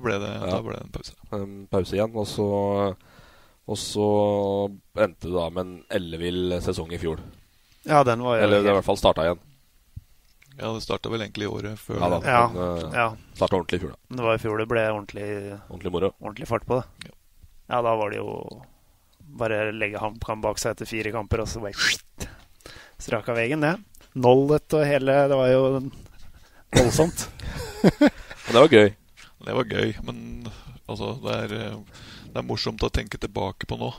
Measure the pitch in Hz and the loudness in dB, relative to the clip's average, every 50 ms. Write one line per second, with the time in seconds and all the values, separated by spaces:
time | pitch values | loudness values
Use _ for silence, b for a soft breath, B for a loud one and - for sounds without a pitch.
0 | 127 117 101 101 101 104 107 110 98 92 92 101 113 110 104 - - - - - | -2 -2 -2 -2 -4 -6 -8 -6 -4 -2 -2 -2 -4 -4 -8 -10 -12 -12 -12 -12
1 | - - - _ - - 110 104 98 98 98 98 98 - - 98 90 - 92 95 | -12 -12 -20 _ -14 -10 -8 -8 -8 -8 -10 -16 -12 -2 -2 -2 0 0 0 0
2 | 107 113 113 110 104 104 - - 104 101 101 101 101 101 101 101 101 98 95 - | 0 0 0 -4 -4 -4 -2 -2 0 0 2 0 0 0 0 2 0 0 -2 -6
3 | b b b b b b b b b b b b b - 107 101 - - - 104 | b b b b b b b b b b b b b -8 -8 -8 -6 -6 -2 0
4 | 104 104 104 104 104 104 101 101 101 98 98 101 101 101 101 92 _ _ - 101 | 2 4 4 4 4 4 2 2 2 0 0 0 0 -2 -4 -8 _ _ 0 0
5 | 104 95 80 _ - 82 90 90 82 82 85 92 92 92 90 85 - - 104 101 | 0 0 0 _ -8 -4 -2 -2 -2 -2 -2 -4 -6 -6 -8 -16 -14 -6 -4 -4
6 | 90 82 80 82 85 87 90 90 90 90 90 87 85 95 92 90 80 82 87 80 | -4 -4 -8 -6 -4 -4 -2 -2 -2 -2 -2 -2 -2 -4 -4 -4 -6 -8 -8 -6
7 | 85 82 78 78 - - - - - _ _ _ _ _ _ _ - 156 156 147 | -4 -4 -6 -6 -10 -16 -20 -20 -20 _ _ _ _ _ _ _ -6 2 4 4
8 | 139 123 117 113 123 123 120 110 104 104 104 101 101 101 101 95 87 - 101 98 | 6 4 2 0 2 0 2 4 4 6 6 6 6 6 4 4 4 2 0 4
9 | - 98 85 80 80 85 87 - _ - - _ _ _ _ _ _ _ - - | 4 2 4 4 2 0 0 -2 _ -20 -20 _ _ _ _ _ _ _ -20 -20
10 | - _ _ _ _ _ _ _ _ _ 135 139 - 113 113 110 - - 107 101 | -20 _ _ _ _ _ _ _ _ _ -16 -10 -8 -8 -6 -8 -4 -6 -6 -4
11 | - 107 113 110 107 98 - - 104 101 - 107 107 104 110 107 - - - - | -4 -6 -6 -6 -6 -8 -8 -6 -6 -6 -6 -6 -8 -8 -10 -12 -10 -8 -4 -2
12 | 85 90 90 85 90 143 127 120 120 120 87 90 90 87 87 85 82 78 - 120 | 0 0 0 0 0 2 4 4 4 4 2 -2 -4 -2 -2 -4 -6 -4 -2 0
13 | 117 113 110 - - - - - 95 90 98 92 85 - - 90 95 73 - - | 0 0 -2 -6 -16 -18 -4 0 0 2 2 0 0 0 -4 -4 -4 -6 -12 -14
14 | _ - 123 127 120 113 113 110 - 110 107 107 110 113 120 113 110 110 107 104 | _ -12 -8 -4 0 0 0 0 0 -4 -2 -2 -2 0 0 0 2 0 0 -2
15 | 101 - - 101 104 104 104 101 98 101 101 101 - - - 90 90 92 90 85 | -6 -8 -10 -10 -8 -6 -8 -8 -8 -10 -12 -14 -16 -16 -16 -10 -8 -4 -2 0
16 | 92 98 - _ - 104 101 - - - 117 107 - - 120 131 131 - - - | 0 0 -2 _ -12 -12 -12 -10 -6 -4 -4 -4 -2 0 -2 -2 -2 -4 -14 -20
17 | - - - - _ _ _ - - - - - - - - 123 120 117 113 110 | -20 -20 -20 -20 _ _ _ -20 -20 -20 -20 -20 -10 -4 -2 0 2 2 2 2
18 | 107 104 107 107 104 104 107 - - - - 123 131 - - _ _ _ _ _ | 0 -2 -4 -6 -6 -6 -8 -8 -10 -12 -14 -16 -20 -20 -20 _ _ _ _ _
19 | _ _ _ _ - 151 143 117 117 110 110 104 107 107 107 110 107 101 104 101 | _ _ _ _ -20 -20 -8 -4 -2 -2 0 0 -2 -2 -2 -2 -4 -4 -2 -4
20 | 107 107 104 117 - - 113 107 107 107 101 - - 120 107 - 113 - 113 110 | -6 -6 -6 -8 -8 -8 -6 -2 -2 -2 -2 -2 -4 -4 -4 -4 -8 -8 -6 -4
21 | 107 107 104 117 104 98 113 113 107 98 - 117 110 101 101 - - - - - | -4 -4 -4 -6 -4 -2 -2 -2 -2 -4 -6 -8 -8 -8 -6 -2 0 0 0 -2
22 | - - _ - - B B B B B - _ B B B B B B B B | -6 -16 _ -14 -14 B B B B B -20 _ B B B B B B B B
23 | - - 123 107 104 - 120 117 113 120 147 156 147 151 175 - - _ - - | -8 -4 -4 -4 -2 -2 -2 0 0 0 0 0 2 0 0 0 -6 _ -20 -20
24 | - _ - 131 123 123 127 135 139 143 151 147 - - - 151 151 143 143 135 | -20 _ -6 2 6 8 8 8 6 4 2 2 2 0 2 2 4 4 4 2
25 | 131 135 135 143 143 139 139 135 131 127 127 131 135 131 135 135 131 135 - - | 4 4 4 4 4 4 4 4 4 6 6 6 6 4 2 0 -2 -4 -10 -12
26 | - - - - b b b b b b b b b - - 127 127 117 110 - | -20 -20 -20 -18 b b b b b b b b b 2 4 6 6 6 6 4
27 | 160 180 - - - - - - B B B B 480 440 403 415 - 202 - - | 2 2 2 -4 -10 -10 -10 -12 B B B B -10 -10 -10 4 4 4 6 8
28 | 294 277 - - - - - - - - 117 117 143 160 - 107 104 98 104 _ | 4 4 4 2 -16 -18 -18 -16 -8 4 8 8 10 10 10 10 10 8 6 _
29 | _ _ - B B B B B - - 107 120 127 107 101 101 104 110 104 - | _ _ -20 B B B B B -10 -4 -2 -2 -2 -2 -2 -2 -2 -2 -2 -6
30 | 113 120 120 117 117 117 120 120 120 110 B B B B 127 - - - 117 107 | -8 -10 -10 -12 -12 -12 -12 -12 -12 -14 B B B B -20 -20 -14 -12 -10 -8
31 | 110 107 107 135 104 107 113 113 110 104 104 107 110 107 107 110 104 - B B | -6 -8 -8 -8 -6 -6 -6 -4 -6 -6 -8 -8 -8 -8 -10 -12 -14 -18 B B
32 | B B B B B B - 120 123 123 110 110 - 117 113 110 - 104 - 131 | B B B B B B -10 -10 -6 -6 -4 -4 -4 -6 -4 -2 -4 -2 -2 -4
33 | - - - - - 113 - 107 101 95 98 - - - 123 117 117 117 - | -6 -6 -8 -10 -10 -8 -6 -4 -6 -6 -6 -8 -8 -8 -8 -6 -6 -8 -8